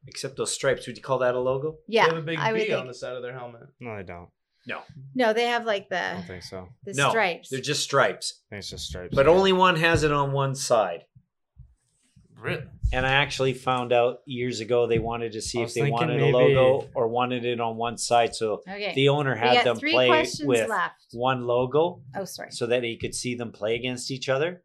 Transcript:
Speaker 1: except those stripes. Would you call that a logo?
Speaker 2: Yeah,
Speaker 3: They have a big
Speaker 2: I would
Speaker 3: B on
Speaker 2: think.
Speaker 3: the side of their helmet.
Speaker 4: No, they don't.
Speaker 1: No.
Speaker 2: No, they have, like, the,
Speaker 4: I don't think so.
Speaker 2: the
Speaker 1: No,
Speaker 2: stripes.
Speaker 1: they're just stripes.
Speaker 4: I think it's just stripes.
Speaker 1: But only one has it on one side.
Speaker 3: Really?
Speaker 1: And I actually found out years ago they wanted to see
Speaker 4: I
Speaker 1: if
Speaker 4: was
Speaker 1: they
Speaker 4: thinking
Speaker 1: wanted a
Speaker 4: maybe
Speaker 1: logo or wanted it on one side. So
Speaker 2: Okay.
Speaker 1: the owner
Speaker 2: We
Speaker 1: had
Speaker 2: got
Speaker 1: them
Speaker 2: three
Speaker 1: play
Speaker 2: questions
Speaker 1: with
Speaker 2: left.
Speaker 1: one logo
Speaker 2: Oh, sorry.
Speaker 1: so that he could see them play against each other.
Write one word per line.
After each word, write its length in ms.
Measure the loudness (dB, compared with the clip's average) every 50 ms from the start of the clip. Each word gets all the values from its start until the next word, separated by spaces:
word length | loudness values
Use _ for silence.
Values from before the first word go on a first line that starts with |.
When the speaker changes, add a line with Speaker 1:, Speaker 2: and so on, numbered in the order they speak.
| -20 -14
Speaker 1:
except 280 | -14 -10 -10 -10 -6
those 140 | -6 -4 -4
stripes. 380 | -4 -2 0 0 0 0 -4 -12
Would 80 | -14
you 60 | -14 -4
call 160 | -2 -2 0
that 160 | 2 0 0
a 40 | 0
logo? 360 | 0 -2 -2 -2 -4 -6 -8 -10 _
Speaker 2:
Yeah, 200 | -2 2 4 4
Speaker 3:
They 80 | 4 2
have 20 | 0
a 80 | -4
big 140 | -6 -4 -2
Speaker 2:
I 100 | -2 0
would 140 | 0 0 0
Speaker 3:
B 60 | 0
on 60 | -2 -4
Speaker 2:
think. 80 | -4 -8
Speaker 3:
the 60 | -12 -12
side 160 | -10 -10 -8
of 80 | -8
their 120 | -8 -10 -10 -10
helmet. 240 | -12 -14 -16 -18 -20 -20 _ _
Speaker 4:
No, 180 | -12 -12 -10
they 60 | -10
don't. 280 | -10 -12 -14 -16 -16 -20 _ _ _ _ _ _ _
Speaker 1:
No. 140 | -12 -12 -12 -12 -16 -20 -20 -20 -12 -2
Speaker 2:
No, 200 | 0 2 2 2
they 100 | 2 0
have, 220 | 0 0 -2 -2
like, 240 | -2 -4 -4 -4 _
the, 120 | -6 -4
Speaker 4:
I 100 | -4 -4 -6
don't 120 | -8 -10
think 160 | -12 -14 -14
so. 260 | -14 -14 -14 -14 -14 -16 -20 _ -16
Speaker 2:
the 100 | -8 -2
Speaker 1:
No, 160 | 0 2 2
Speaker 2:
stripes. 400 | 2 2 0 0 -2 -6 -10 -10
Speaker 1:
they're 100 | -10 -8
just 220 | -4 -4 -4 -4
stripes. 500 | -4 0 4 4 4 4 2 -4 -10 -10
Speaker 4:
I 160 | -10 _ _ _ -14
think 60 | -12
it's 100 | -12 -12
just 160 | -12 -12 -12
stripes. 280 | -12 -10 -12 -10 -2 2
Speaker 1:
But 140 | 4 6 6
only 240 | 6 6 6 4
one 240 | 4 6 6 4 4
has 280 | 4 2 2 4 4 2
it 60 | 2
on 220 | 2 2 0 0
one 220 | 0 0 0 -2 -2
side. 500 | -4 0 2 2 4 4 2 -2 -8 -12 _ _ -20 _ _ _ _ _ _ _ _ -20 _ _ _ _ _ _ _ _ _ _ _ _ _ _ -10
Speaker 3:
Really? 240 | -6 -6 -6 -6 -8 -12 -14 -4 -2 0
Speaker 1:
And 140 | 0 2 2
I 40 | 4
actually 400 | 4 2 2 0 0 0 0 0
found 400 | 0 -2 -2 -2 0 0 2 2
out 280 | 4 4 4 4 0 -4 _
years 360 | -12 -8 -6 -4 -4 -4 -6
ago 260 | -2 0 2 2 4
they 120 | 4 2 0
wanted 340 | 0 -2 -4 -6 -6 -6
to 100 | -6 -8
see 160 | -8 -4 -4 -4
Speaker 4:
I 40 |
Speaker 1:
if 40 | -4
Speaker 4:
was 80 | -2 -2
Speaker 1:
they 60 | -2
Speaker 4:
thinking 100 | 0 0 2
Speaker 1:
wanted 220 | 0 0 0 0
a 160 | 2 2 4
Speaker 4:
maybe 220 | 4 6 6 6 6
Speaker 1:
logo 340 | 6 6 4 4 2 -2 -6 -4
or 140 | -2 -2 0
wanted 360 | 0 0 0 0 -2 -2 -2
it 160 | -2 -2 -2
on 160 | -2 -4 -4
one 220 | -4 -4 -4 -4 -6
side. 360 | -2 2 4 4 4 2 0
So 280 | -2 -2 -2 -2 -4 -6
Speaker 2:
Okay. 280 | -12 -12 -8 -8 -4 0
Speaker 1:
the 160 | 4 4 4
owner 240 | 4 4 2 0 0
Speaker 2:
We 60 | 0
Speaker 1:
had 140 | 2 4 4
Speaker 2:
got 80 | 6 4
Speaker 1:
them 120 | 4 0
Speaker 2:
three 160 | 0 -2 0
Speaker 1:
play 160 | 2 4 6 6
Speaker 2:
questions 400 | 6 4 4 0 -4 -4 0 2
Speaker 1:
with 200 | 2 2 2 2
Speaker 2:
left. 380 | 0 -2 -2 -4 -6 _ _ _
Speaker 1:
one 300 | -8 -2 0 0 0 0 0
logo 560 | 0 2 2 2 2 2 2 2 2 -2 -8 -18 -12 -10
Speaker 2:
Oh, 80 | -10 -10
sorry. 260 | -10 -12 -14 -16 -14
Speaker 1:
so 140 | -8 -8 -2
that 160 | 0 0 0
he 140 | 0 -2 -8
could 180 | -6 -8 -8 -8
see 200 | -6 -6 -6 -6
them 180 | -6 -8 -10
play 220 | -8 -6 -4 -2 -2
against 360 | -2 -4 -6 -8 -8 -8 -8
each 200 | -8 -8 -2 -2
other. 320 | 0 0 0 -2 -4 -10 _